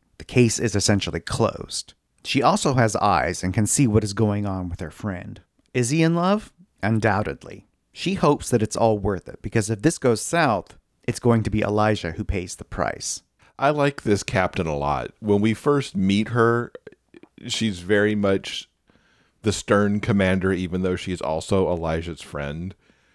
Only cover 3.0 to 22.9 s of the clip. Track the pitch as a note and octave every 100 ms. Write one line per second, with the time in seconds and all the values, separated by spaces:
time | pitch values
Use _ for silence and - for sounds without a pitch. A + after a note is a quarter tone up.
3 | G#2 F2 C#2 F2 F#2 G2 G#2 - C3 G#2+
4 | G#2 G2+ A2 G#2 G2+ F#2+ F2+ F2 D#2+ -
5 | G#2+ F2+ G#2 G2+ - _ _ B2+ A#2+ D#3
6 | D#3+ E3+ F3+ G#3 - _ _ _ G2+ A2
7 | G#2+ G2 G#2 C#2 - F#2+ - _ _ -
8 | F3 G3 D#3+ D3 - A#2+ G#2+ - A2+ G#2+
9 | G2 F#2 - - A2 A#2 G#2 A2 C3 -
10 | C3 A2+ - E3+ D3+ G2+ - - _ _
11 | - A2+ A#2+ A#2 G#2 G#2 G#2 G#2 G#2+ G#2+
12 | E2 D#2 G2+ G2+ F2+ - - - D2+ -
13 | - - - _ _ - C#3 D3 C#3+ C#3+
14 | A#2 G2+ - G2 F2+ - E2 C#2+ C#2+ C2+
15 | A#1 - G#2+ G2+ G#2+ A2 D3 C#3+ C3+ G2
16 | F#2+ G2+ G#2+ A#2 A#2 A#2 A#2+ - - -
17 | _ - - - - - A2 F2 F2 G#2
18 | G#2 G#2+ G2+ G2 - - - _ _ _
19 | _ _ _ _ A2 G#2 - G2+ G#2 G#2
20 | - G2+ F#2+ F#2+ F#2+ F#2 F2+ F#2 F#2 F2+
21 | - F2+ C#2 D#2+ - G2 E2+ F2 E2 D#2+
22 | E2 D#2+ - D2+ C#2+ D#2 F2+ - _